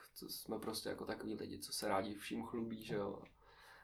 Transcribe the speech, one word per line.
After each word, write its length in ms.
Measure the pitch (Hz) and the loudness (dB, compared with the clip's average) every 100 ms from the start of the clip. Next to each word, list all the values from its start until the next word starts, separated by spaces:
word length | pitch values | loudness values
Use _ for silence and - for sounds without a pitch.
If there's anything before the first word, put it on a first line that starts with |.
| - - | -8 -8
to 80 | - | -6
jsme 300 | - - 107 | -4 -2 0
prostě 300 | 110 110 104 | 0 0 0
jako 160 | 101 | 0
takový 300 | 101 110 107 | 0 0 0
lidi, 240 | 107 - 98 | 0 -2 -4
co 140 | - | -2
se 160 | - 107 | 2 6
rádi 260 | 98 104 | 6 4
vším 280 | 104 - 117 | 0 -2 -2
chlubí, 420 | - 120 113 110 | 0 0 0 -2
že 100 | - | 0
jo. 240 | 104 101 - - - - - - - | 2 2 0 -6 -16 -20 -18 -18 -14